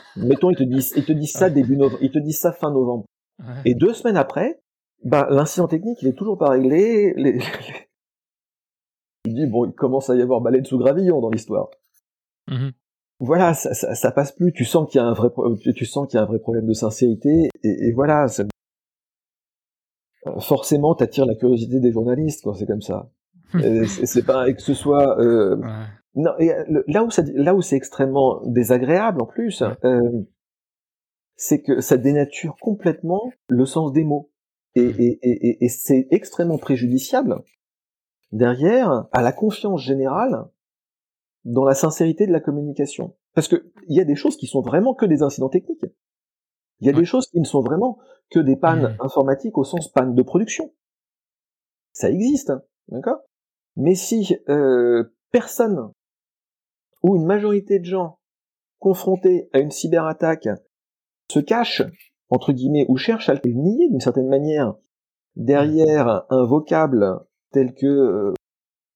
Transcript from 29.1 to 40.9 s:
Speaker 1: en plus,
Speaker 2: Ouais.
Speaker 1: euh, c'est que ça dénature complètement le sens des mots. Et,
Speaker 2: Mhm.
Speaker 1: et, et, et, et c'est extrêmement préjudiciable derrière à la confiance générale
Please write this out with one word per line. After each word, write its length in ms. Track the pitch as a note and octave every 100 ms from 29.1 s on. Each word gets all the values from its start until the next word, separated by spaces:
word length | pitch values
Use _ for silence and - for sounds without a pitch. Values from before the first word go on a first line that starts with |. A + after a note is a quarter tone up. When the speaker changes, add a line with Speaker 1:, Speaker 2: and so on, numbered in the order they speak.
| F3
Speaker 1:
en 60 | A2+
plus, 340 | - A#3 -
Speaker 2:
Ouais. 60 | A2 A2+ B2
Speaker 1:
euh, 380 | B2 A#2+ A#2+ - _ _ _ _ _ _ _ _ _ _ -
c'est 240 | - D3
que 180 | C#3+ C3
ça 180 | B2+ C#3+
dénature 580 | B2+ D3 C#3+ - D#3+ -
complètement 720 | - G#3 F3 D#3 E3 F#3 B3 - -
le 180 | B2 C3
sens 280 | D#3+ D#3
des 100 | C#3
mots. 280 | D#3 D3 - _ _ _ _
Et, 140 | B2 B2
Speaker 2:
Mhm. 80 | A2
Speaker 1:
et, 200 | A#2+ B2
et, 260 | B2 A#2+ A#2+
et, 180 | - B2
et 40 |
c'est 380 | - - C3+ C3
extrêmement 460 | E3 - - E3+ D#3
préjudiciable 840 | - C3 A#2+ C3 - - B3+ G2+ - _ _ _ _ _ _ _ _
derrière 760 | G#2+ A#2+ B2 D#3+ B3 A3+ B2 -
à 100 | B2
la 100 | A#2+
confiance 500 | - G#3+ - G#3 F3
générale 640 | A#2+ C3+ C3 D#3 B3+ G#3 - _ _ _ _